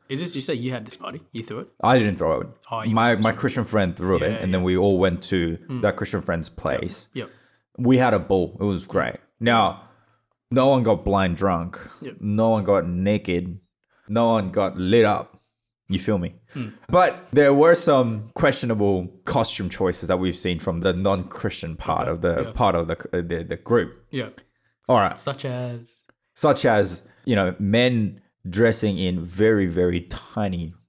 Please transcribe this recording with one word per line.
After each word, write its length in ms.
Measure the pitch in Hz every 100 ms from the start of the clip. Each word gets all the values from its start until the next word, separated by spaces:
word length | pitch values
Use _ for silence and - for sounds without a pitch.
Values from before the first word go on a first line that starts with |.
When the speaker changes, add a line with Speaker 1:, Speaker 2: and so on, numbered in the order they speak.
| _
Speaker 1:
Is 100 | 135
this, 140 | 175 139
you 60 |
say 120 | - 127
you 160 | 123
had 140 | 123 110
this 120 | -
party? 240 | 95 156 -
You 120 | 113
threw 160 | 110 113
it? 80 | - _
Speaker 2:
I 160 | 113 127
didn't 180 | 104 87
throw 240 | 80 73
it. 60 | - - -
Speaker 1:
Oh, 120 | 113
you 100 | 110 110
Speaker 2:
My, 180 | 117
Speaker 1:
threw 100 | 110
Speaker 2:
my 80 | 110
Speaker 1:
it. 60 | 113
Speaker 2:
Christian 260 | 123 131 107
friend 300 | 107 92 -
threw 220 | 90 87
it, 40 |
Speaker 1:
Yeah, 60 | 78 110
Speaker 2:
and 120 | 95
then 80 | 92
Speaker 1:
yeah. 40 | 90
Speaker 2:
we 120 | 92
all 200 | 101 92
went 240 | 92 92
to 340 | - 95 82 82 -
Speaker 1:
Mm. 120 | 127
Speaker 2:
that 140 | 104 -
Christian 240 | 101 98
friend's 260 | 90 85 78
Speaker 1:
Yep. 80 | -
Speaker 2:
place. 500 | - 65 90 - -
Speaker 1:
Yep. 160 | 131 107 - _ _ _ -
Speaker 2:
We 200 | 123 127
had 160 | 120
a 60 | 101
ball. 380 | 80 95 82 -
It 40 |
was 240 | 101 92 -
great. 280 | 92 62 - _ _
Now, 440 | 117 117 95 - - _ _ _ _ _ _
no 160 | 123 131
one 160 | 131
got 220 | 113 92 101
blind 320 | 98 95 85
drunk. 420 | 95 85 85 - - -
Speaker 1:
Yep. 160 | 139 -
Speaker 2:
No 300 | 104 107 113
one 140 | 110
got 240 | 98 98 82
naked. 720 | 87 95 104 - 87 90 92 - _ _ _ -
No 220 | 113 117
one 200 | 113 95
got 260 | 104 95 90
lit 280 | 92 117 107
up. 300 | 98 - _ _ _ _ _ -
You 60 | 95
feel 200 | - 101
me? 160 | 85 - _
Speaker 1:
Hmm. 140 | 139 110 - -
Speaker 2:
But 440 | 180 170 - -
there 200 | 131 143
were 220 | 139 165
some 560 | 170 - 135 120 110 110 -
questionable 720 | 151 - 120 107 101 95 90 - -
costume 440 | 120 113 - 90
choices 380 | - 92 90 87
that 100 | 92
we've 160 | 92 85
seen 240 | 90 85
from 220 | - 85
the 120 | 92
non-Christian 840 | 90 95 95 90 - 101 - 82 80
part 240 | - 80 -
Speaker 1:
Okay. 40 |
Speaker 2:
of 100 | 85
the 220 | 87 85 113
Speaker 1:
Yeah. 60 |
Speaker 2:
part 240 | 110 104 85
of 120 | 82
the, 60 | 82 -
uh, 100 | 90 85
the, 180 | 82
the 140 | 85 82
group. 460 | - 117 - - _
Speaker 1:
Yeah. 180 | 135 110 - _ _ _ _ -
Speaker 2:
All 100 | 123
Speaker 1:
S-, 40 |
Speaker 2:
right. 140 | 95 -
Speaker 1:
such 280 | 139 135 135
as? 600 | 123 123 120 120 - _ _ _ -
Speaker 2:
Such 280 | 156 127 123
as, 360 | 107 95 90 - _ -
you 100 | 107
know, 200 | 92 90
men 640 | 101 113 127 120 101 - _ _ 95
dressing 520 | 95 117 110 104 90
in 240 | 92 90
very, 420 | 85 90 110 107 92
very 360 | 85 90 87
tiny 720 | - - - 110 101 87 80 87